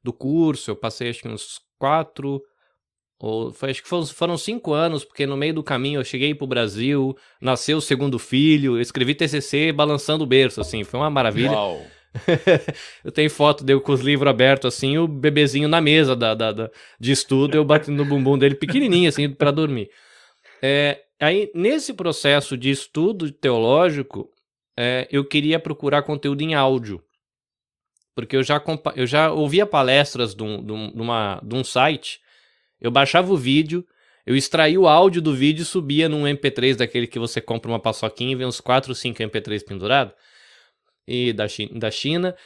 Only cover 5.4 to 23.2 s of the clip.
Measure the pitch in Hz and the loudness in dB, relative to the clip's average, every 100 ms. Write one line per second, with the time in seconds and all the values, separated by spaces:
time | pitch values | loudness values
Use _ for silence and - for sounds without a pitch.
5.4 | 151 156 147 127 139 143 123 127 147 147 | -4 -4 -4 -4 -2 -4 -4 -2 -2 -2
6.4 | 131 120 110 101 131 143 135 131 _ - | -4 -2 -2 -2 -2 0 -2 -6 _ -8
7.4 | 127 123 - 156 - 135 143 120 - 131 | -4 -2 0 -2 0 -2 -2 -4 -2 2
8.4 | 156 151 135 117 120 135 127 147 160 147 | 4 4 2 0 -2 -2 -2 0 -2 -2
9.4 | - 143 160 147 151 143 - 156 139 131 | -2 -2 0 0 0 0 -2 -2 4 4
10.4 | 131 - 98 110 98 123 151 143 117 104 | 4 0 -8 -8 -6 -4 -2 0 0 0
11.4 | 131 107 101 78 - _ _ 117 - 160 | 0 0 -2 -6 -14 _ _ -6 0 0
12.4 | 190 160 - - - - - - 151 147 | 4 2 0 -12 -18 -16 -8 -2 0 4
13.4 | 147 147 135 139 139 131 131 143 139 117 | 2 2 2 2 2 0 2 2 2 4
14.4 | 131 135 127 - 135 151 165 139 151 147 | 4 4 0 -2 -2 0 -2 0 0 4
15.4 | 143 139 151 165 151 156 135 120 113 110 | 2 2 0 2 4 4 4 2 0 0
16.4 | 110 104 113 - - - 117 139 - 135 | -2 -4 -8 -10 -20 -6 0 0 2 2
17.4 | 139 151 147 151 151 143 143 143 135 139 | 4 2 4 2 2 -4 0 0 2 4
18.4 | 139 139 151 269 254 175 170 139 147 139 | 4 2 -2 0 2 4 4 2 -2 0
19.4 | 143 147 156 123 98 _ _ _ _ _ | 0 2 -2 -2 -8 _ _ _ _ _
20.4 | _ - 135 143 147 143 _ - 151 196 | _ -4 0 2 0 -2 _ -2 0 0
21.4 | 208 170 208 302 277 202 175 151 143 143 | -2 0 0 0 -4 -6 -4 0 2 2
22.4 | 139 127 131 135 - 151 180 202 | 0 -4 -2 -2 -4 -2 -2 -2